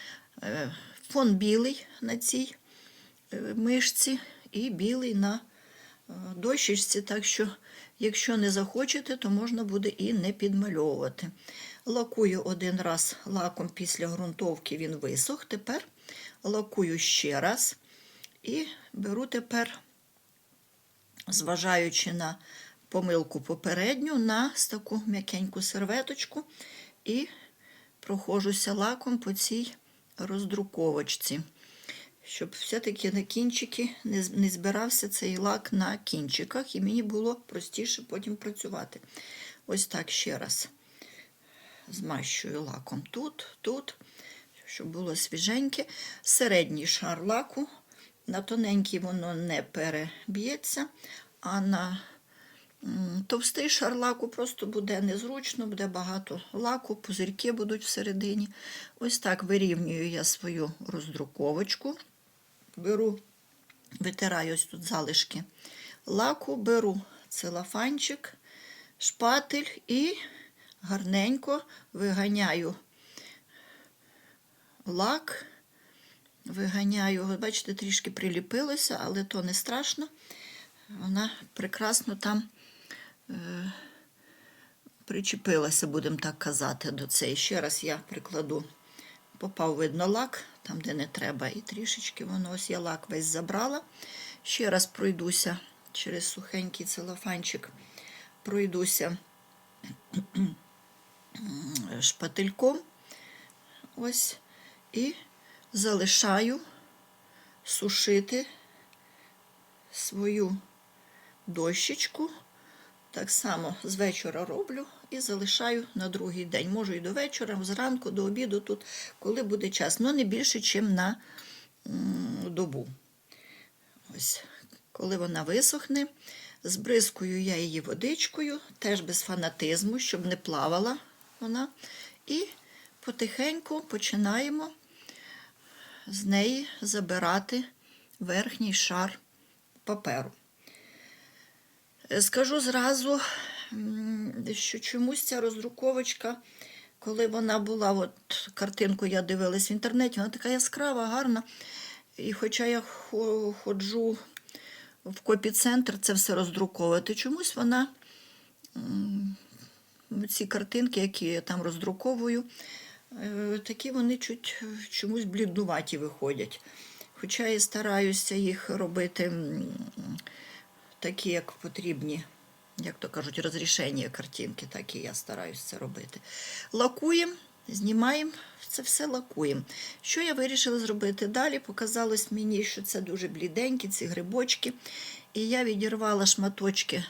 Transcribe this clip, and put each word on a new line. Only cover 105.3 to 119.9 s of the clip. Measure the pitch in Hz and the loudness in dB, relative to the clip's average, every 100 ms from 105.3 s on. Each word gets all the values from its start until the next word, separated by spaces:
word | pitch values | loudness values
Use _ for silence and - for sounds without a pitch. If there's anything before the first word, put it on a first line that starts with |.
| - - - - | -20 -20 -20 -6
залишаю | 202 214 202 190 - 208 196 233 285 - - - - - - - - - - | 0 2 4 6 6 6 6 4 0 -6 -18 -20 -20 -20 -20 -20 -20 -20 -14
сушити | - - 202 202 214 202 196 247 269 - - - - - - - - - - - - - - | -4 0 2 4 6 4 4 0 -2 -10 -20 -20 -20 -20 -20 -20 -20 -20 -20 -20 -20 -20 -14
свою | - - 196 202 208 185 190 - - _ - - - - - - | -8 -6 -2 0 2 2 0 -6 -20 _ -20 -20 -20 -20 -14 -8
дощечку. | 165 165 180 - - - - 330 - - - - - - - - | -2 0 2 0 0 -2 -2 -4 -6 -20 -20 -20 -20 -20 -20 -12
Так | - 202 | -6 0
само | - 220 170 160 185 | 0 2 0 -2 -4
з | 196 190 | -4 2
вечора | 202 185 165 160 180 | 2 2 -4 -4 -2
роблю | - 392 262 285 - - | -2 -4 -6 -8 -14 -10
і | 262 | -4
залишаю | 254 196 202 - 240 233 233 196 | -2 0 2 2 2 0 -2 -4
на | 185 | -4
другий | 185 185 180 175 | -2 -4 -4 -2
день. | 127 175 | 0 0
Можу | 214 202 | 0 0
і | 175 | -2
до | 180 | -2
вечора, | 247 285 - 214 196 | -2 -2 -2 -2 -2
зранку, | 185 196 262 254 226 | -2 0 0 0 0
до | 196 | 0
обіду, | 196 214 247 202 | 0 0 0 0
тут, | - 208 - - - - | -2 -4 -6 -12 -12 -6
коли | - 233 | -2 0
буде | 208 208 196 | 0 0 0
час, | - 160 | 2 2